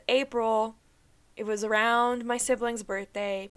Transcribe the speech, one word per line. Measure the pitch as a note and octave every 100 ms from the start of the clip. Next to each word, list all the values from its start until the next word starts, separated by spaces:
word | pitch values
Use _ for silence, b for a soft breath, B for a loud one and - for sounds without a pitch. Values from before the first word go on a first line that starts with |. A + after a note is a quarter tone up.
| -
April. | B3+ C4+ A#3+ A3+ A3 A3 A3+ _ _ _ _ _ -
It |
was | G#3+ G#3
around | G#3+ G#3+ A3+ A#3 A#3+ B3
my | A#3 A#3+
sibling's | - B3 A#3 A#3
birthday. | G3+ G3 G3 G3+ G3+ G3 G3